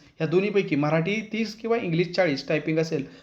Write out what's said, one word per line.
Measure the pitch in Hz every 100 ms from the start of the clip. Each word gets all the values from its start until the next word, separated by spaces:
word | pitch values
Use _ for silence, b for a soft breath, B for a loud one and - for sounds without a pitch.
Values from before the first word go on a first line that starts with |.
| B B
या | 160
दोन्हीपैकी | 180 208 202 185 143
मराठी | 147 160 170 220 214
तीस | 214 214 -
किंवा | 226 233
इंग्लिश | 180 165 180 185
चाळीस | 175 135 -
टायपिंग | 151 160 160
असेल | 160 156 - B